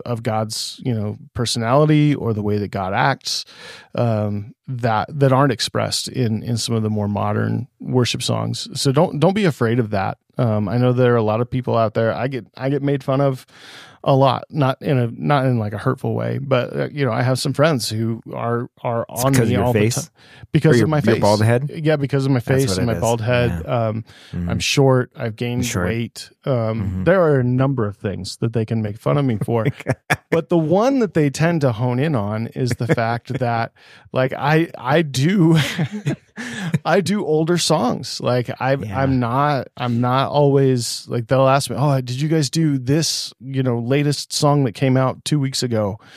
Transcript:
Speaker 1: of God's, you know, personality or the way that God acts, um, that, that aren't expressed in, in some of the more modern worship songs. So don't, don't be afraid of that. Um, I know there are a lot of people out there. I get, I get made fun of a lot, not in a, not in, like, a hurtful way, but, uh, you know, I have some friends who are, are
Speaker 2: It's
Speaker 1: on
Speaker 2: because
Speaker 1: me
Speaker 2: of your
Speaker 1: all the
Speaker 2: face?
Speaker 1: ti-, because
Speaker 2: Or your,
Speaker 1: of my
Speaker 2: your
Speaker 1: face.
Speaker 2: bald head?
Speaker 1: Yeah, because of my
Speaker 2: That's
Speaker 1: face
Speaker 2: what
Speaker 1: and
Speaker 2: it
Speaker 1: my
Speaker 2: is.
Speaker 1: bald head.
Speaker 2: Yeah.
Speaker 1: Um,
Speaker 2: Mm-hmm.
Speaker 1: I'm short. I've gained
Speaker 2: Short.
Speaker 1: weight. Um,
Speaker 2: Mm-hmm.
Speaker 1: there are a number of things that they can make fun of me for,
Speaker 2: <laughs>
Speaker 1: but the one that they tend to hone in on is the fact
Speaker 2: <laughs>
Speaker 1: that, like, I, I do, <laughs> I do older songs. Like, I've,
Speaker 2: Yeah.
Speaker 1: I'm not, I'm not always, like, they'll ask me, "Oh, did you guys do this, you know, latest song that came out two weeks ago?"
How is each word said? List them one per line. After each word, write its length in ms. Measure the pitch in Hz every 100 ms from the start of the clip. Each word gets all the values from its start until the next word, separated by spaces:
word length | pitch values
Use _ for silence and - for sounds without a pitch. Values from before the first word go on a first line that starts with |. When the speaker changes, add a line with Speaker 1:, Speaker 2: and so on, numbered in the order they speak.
| -
Speaker 1:
of 160 | 117
God's, 560 | 117 110 110 - - -
you 100 | 131
know, 240 | 110 104 110 -
personality 800 | - 117 120 113 135 151 151 147 139
or 180 | 117
the 80 | 107
way 160 | 104 104
that 120 | 98
God 220 | 101 92
acts, 520 | 104 139 131 - - - - - - - -
um, 580 | 120 107 104 104 107 - -
that, 400 | 127 120 107 - 151
that 120 | 135
aren't 220 | 131 139
expressed 540 | 113 - 110 107 - -
in, 340 | - 117 107
in 140 | - 117
some 180 | - 113
of 80 |
the 60 | 107
more 180 | 107 104
modern 600 | 101 104 104 110 113 120 -
worship 420 | 139 127 120 127
songs. 460 | 123 113 113 117 - 131
So 120 | 139
don't, 280 | 135 180 151
don't 140 | 160 196
be 100 | 190
afraid 340 | - 113 120
of 120 | 107
that. 260 | 101 104 - _ -
Um, 300 | 120 107 101
I 100 | 117
know 140 | 127
there 200 | 123 123
are 40 | 120
a 60 |
lot 180 | 107 110
of 80 | 120
people 280 | 131 120 117
out 160 | 113
there. 200 | 113 113
I 140 | 80 123
get, 180 | 131 90 -
I 120 | 131
get 120 | 143
made 220 | 139 143
fun 180 | 139 135
of 240 | 139 131 - - - - - - -
a 60 |
lot, 300 | 135 135 117 -
not 280 | 156 135 131
in 160 | 180 131
a, 80 | 120
not 380 | 127 151 143 131
in, 100 | 123
like, 160 | 104
a 60 | 104
hurtful 340 | 131 127 117
way, 240 | 113 117 120
but, 380 | 135 127 - 143
uh, 140 | 135
you 120 | 147 135
know, 60 |
I 120 | 117
have 160 | 127 127
some 140 | 143
friends 360 | 131 151 135 107
who 320 | 110 113 113 -
are, 380 | 127 117 117 127 _
are 200 | 127 117 -
Speaker 2:
It's 140 | 85 131
Speaker 1:
on 60 |
Speaker 2:
because 180 | 135 113
Speaker 1:
me 60 | 95
Speaker 2:
of 20 |
your 60 |
Speaker 1:
all 100 | 120
the 60 | 113
Speaker 2:
face? 160 | 107 - -
Speaker 1:
ti-, 20 | _ - - -
because 240 | 156 160 120
Speaker 2:
Or 20 |
your, 60 | 110
Speaker 1:
of 40 |
my 60 | 151
Speaker 2:
your 160 | 113 113
Speaker 1:
face. 60 |
Speaker 2:
bald 200 | 104 104
head? 300 | 110 120 143
Speaker 1:
Yeah, 220 | 170 151 151
because 280 | 139 139
of 80 | 135
my 40 | 131
Speaker 2:
That's 100 | -
Speaker 1:
face 220 | 135 135
Speaker 2:
what 80 | 92
Speaker 1:
and 60 |
Speaker 2:
it 80 | -
Speaker 1:
my 20 | -
Speaker 2:
is. 40 |
Speaker 1:
bald 200 | 113 117
head. 420 | 110 123 120 85 80
Speaker 2:
Yeah. 220 | 123 113
Speaker 1:
Um, 180 | 110 - - -
Speaker 2:
Mm-hmm. 180 | 90 87
Speaker 1:
I'm 100 | 113
short. 520 | - - 135 127 120 -
I've 200 | 117 107
gained 300 | 120 120 120
Speaker 2:
Short. 220 | 107 90
Speaker 1:
weight. 420 | 113 117 - - _ -
Um, 80 |
Speaker 2:
Mm-hmm. 500 | 127 110 113 95 92 95
Speaker 1:
there 140 | 190
are 180 | 165 139
a 40 |
number 440 | 123 127 170 156 104
of 100 | 101
things 400 | 107 92 95 -
that 160 | 117
they 100 | 113
can 200 | 110 113
make 160 | 107 104
fun 180 | 143 143
of 80 | 139
me 120 | 110
for, 220 | - 117 110 - - -
Speaker 2:
<laughs> 320 | - 143 -
Speaker 1:
but 200 | 165 160
the 80 | 175
one 420 | 156 185 240 277
that 160 | 208 165
they 160 | 147
tend 300 | 131 165 170
to 100 | 135
hone 260 | 107 127 123
in 160 | 156
on 320 | 131 101 110 113
is 220 | - 127
the 140 | 120 117
fact 460 | 151 113 117 -
Speaker 2:
<laughs> 60 | 123
Speaker 1:
that, 340 | 123 117 113 _ - - -
like, 220 | 127 131
I, 360 | - 139 160 165 -
I 240 | 123 156
do, 560 | 156 127 147 202 165 160
<laughs> 1200 | 135 - 147 208 143 - _ - 240 233 180 - -
I 160 | 180
do 240 | 165 208 160
older 320 | 156 160 175
songs. 640 | - 160 240 165 - -
Like, 280 | 123 123 117 -
I've, 240 | 127 139 110
Speaker 2:
Yeah. 160 | 101
Speaker 1:
I'm 180 | 135 127
not, 500 | 120 127 147 139 - -
I'm 240 | 123 117
not 280 | 123 127 131
always, 800 | 147 143 139 135 127 117 - -
like, 200 | 123 117
they'll 200 | 131 131
ask 220 | 135 131
me, 60 | 113
"Oh, 200 | 147 135
did 180 | 123 127
you 60 | 151
guys 220 | 160 135
do 280 | 165 160 139
this, 560 | 123 151 151 - - -
you 240 | 127 135
know, 160 | 127 120
latest 540 | 117 139 147 139 -
song 320 | - 151 143 131
that 80 |
came 240 | - 131 131
out 260 | 131 - -
two 140 | 151
weeks 240 | 135 135
ago?" 360 | 127 110 104 101 -